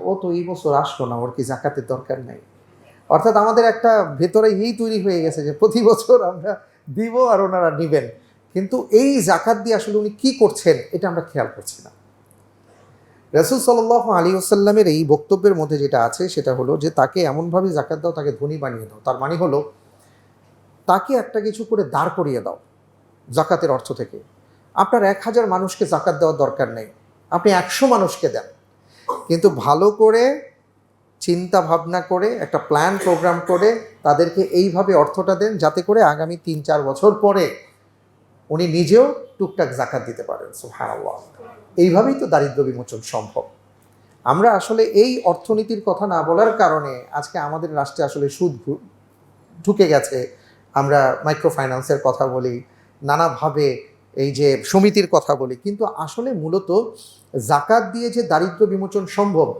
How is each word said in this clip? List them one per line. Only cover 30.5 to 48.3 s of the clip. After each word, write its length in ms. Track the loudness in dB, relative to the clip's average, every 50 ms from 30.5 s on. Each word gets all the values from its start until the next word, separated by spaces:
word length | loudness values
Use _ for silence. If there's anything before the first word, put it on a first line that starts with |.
| -20 _ _ _ _ _ _ _ _ _ _ _ _ -8
চিন্তা 400 | -4 -2 -2 -2 -2 0 0 0
ভাবনা 400 | 2 2 0 -2 -2 -2 -6 -6
করে 360 | -4 -2 -2 -2 -2 -2 -2
একটা 220 | -4 -4 -4 -4 -4
প্ল্যান 400 | -2 0 0 2 2 0 0 0 0
প্রোগ্রাম 360 | 0 0 2 2 0 0 -2 -2
করে 340 | -2 0 2 2 2 0 0 -4 -14 -14 _ 0
তাদেরকে 380 | 2 2 2 2 0 0 -2
এইভাবে 540 | -2 0 2 0 2 2 0 0 0 2 4
অর্থটা 400 | 4 4 2 0 -2 -2 -2 0
দেন, 240 | 0 0 -2 -2 0
যাতে 240 | 0 0 0 0 0
করে 200 | 2 4 4 4
আগামী 340 | 4 4 0 -2 -6 -8
তিন 260 | -8 -8 -6 -8 -4 -2
চার 200 | 0 0 0 0
বছর 320 | -2 -2 2 4 4 4
পরে 420 | 4 4 2 2 2 0 -2 -4 -8 -16 _ _ _ _ _ _ _ _ _ _ _ _ _ _ _ _ -6
উনি 160 | -4 -2 -2 0
নিজেও 460 | 0 0 2 6 6 6 6 4 2 -4 -12 -14 -8 -6
টুকটাক 340 | -6 -4 -2 -2 -2 -2 -2
জাকাত 300 | -4 -4 -4 -4 -6 -6
দিতে 160 | -8 -10 -10 -10
পারেন। 300 | -10 -10 -10 -12 -16 -18
সুবহানাল্লাহ, 640 | -18 -18 -16 -12 -10 -8 -8 -8 -8 -8 -10 -10 -12 -14 -20 -20 -20 -20 -20 -20 -20 -20 _ 0
এইভাবেই 380 | 2 4 4 6 4 4 2 0
তো 120 | -2 -2
দারিদ্র্য 360 | 0 2 2 2 0 0 0 0
বিমোচন 380 | 0 -2 -6 -10 -12 -14 -14
সম্ভব। 440 | -10 -8 -8 -8 -8 -6 -6 -8 -8 -8 -10 _ _ _ _ _ _ _ _ _ _ _ _ _ -2
আমরা 280 | 0 2 4 4 4 4
আসলে 300 | 2 0 0 0 2 2
এই 400 | 4 4 4 4 4 2 0 0
অর্থনীতির 580 | 0 0 0 -2 -4 -2 -2 -2 -2 -4 -4 -2
কথা 200 | -4 -4 -2 -2
না 160 | -2 -2 -2 0
বলার 340 | 0 2 2 2 2 4
কারণে 480 | 2 2 2 2 0 -4 -6 -10 -12 -12 -10 -10
আজকে 260 | -10 -8 -8 -8 -8
আমাদের 380 | -6 -6 -6 -8 -8 -6 -4
রাষ্ট্রে 280 | -4 -4 -4 -4 -4 -4
আসলে 240 | -4 -2 -2 -4
সুদ 240 | -4